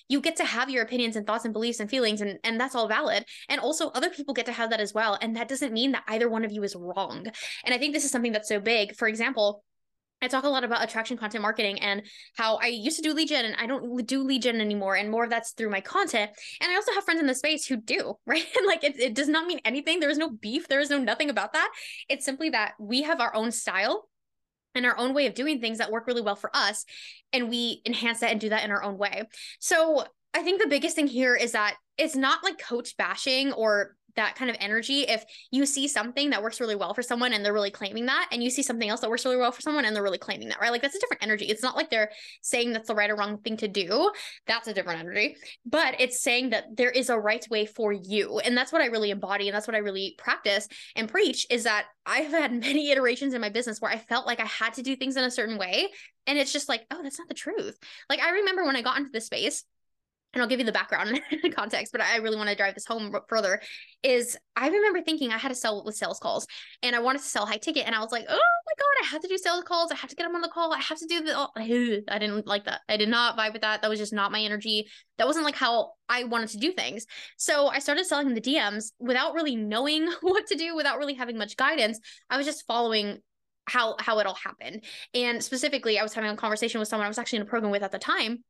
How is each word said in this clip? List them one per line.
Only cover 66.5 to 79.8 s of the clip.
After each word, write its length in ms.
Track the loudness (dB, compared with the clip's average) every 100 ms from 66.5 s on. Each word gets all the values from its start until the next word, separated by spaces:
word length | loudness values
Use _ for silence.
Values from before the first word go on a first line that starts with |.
| -12 -16 -4
and 140 | 0 2
I 40 |
wanted 200 | 2 0
to 60 | 0
sell 200 | -2 0
high 120 | -2
ticket. 280 | 0 0 0
And 100 | 0
I 40 |
was 120 | 0
like, 140 | -4 0
"Oh 60 |
my 400 | 4 6 6 0 2
God, 260 | 4 4
I 40 | 2
have 100 | -4
to 60 | -2
do 100 | 0
sales 260 | 0 0
calls. 280 | 0 0 2
I 40 | -2
have 140 | -8
to 60 | -4
get 80 |
them 120 | -2 -2
on 60 |
the 80 | -2
call. 240 | 0 0
I 60 | 0
have 180 | -2 -6
to 80 | -2
do 160 | -2
the," 120 | 0 0
oh, 140 | -2 -4
<laughs> 0 |
I 640 | 0 2 4 0 0 -2
didn't 300 | 0 -2 0
like 180 | -2 -2
that. 160 | -6 -2
I 80 | 2
did 120 | 4
not 280 | 4 2 2
vibe 160 | -2
with 80 | 0
that. 200 | -2 0
That 80 | 0
was 100 | 0
just 140 | -2
not 180 | 0 0
my 100 | 0
energy. 460 | 0 -2 0 -2 -2 -12 _ 0
That 100 | 2
wasn't, 180 | 2 0
like, 100 | 0
how 360 | 2 2 0 -6 -2
I 140 | -2
wanted 260 | 0 -2 -2
to 80 | -2
do 140 | -2
things. 340 | -2 -4 -6 -12 -16 -18 -6
So 300 | 0 4 4
I 120 | 2
started 260 | 0 0 0
selling 220 | 0 0
in 60 |
the 80 | 0
D 180 | 0 2
Ms 340 | 2 -2 -8 -8
without 360 | 0 2 2 0
really 200 | -2 -2
knowing 520 | -2 0